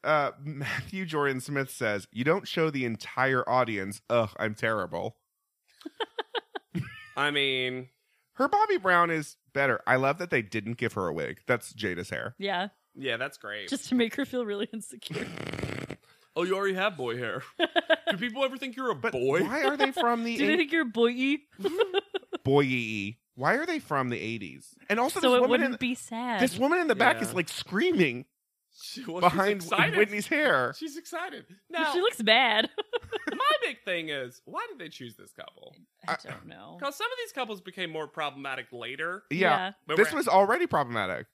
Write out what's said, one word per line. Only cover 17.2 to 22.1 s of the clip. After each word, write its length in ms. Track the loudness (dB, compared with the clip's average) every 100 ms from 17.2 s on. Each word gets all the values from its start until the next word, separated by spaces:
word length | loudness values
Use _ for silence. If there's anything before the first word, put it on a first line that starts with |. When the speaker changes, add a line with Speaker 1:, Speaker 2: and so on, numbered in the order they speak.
| -2 -4 -8 0
Speaker 3:
<laughs> 540 | 2 2 2 0 2
Speaker 2:
Do 60 | -2
people 260 | -2 0 -2
ever 120 | -2
think 180 | -8 -4
you're 160 | -2
a 40 | 0
Speaker 1:
But 160 | -2
Speaker 2:
boy? 300 | 0 2 4
Speaker 1:
why 220 | 2 2
are 120 | 0 2
they 140 | 0
from 320 | 2 2 2
the 140 | 0 0
Speaker 3:
<laughs> 0 |
Do 80 | 2
they 80 |
Speaker 1:
eight- 40 | 4
Speaker 3:
think 140 | 2
you're 140 | 2 0
boy-y? 520 | 4 4 4 0 0 _ -6
<laughs> 840 | -4 0 0 0 -4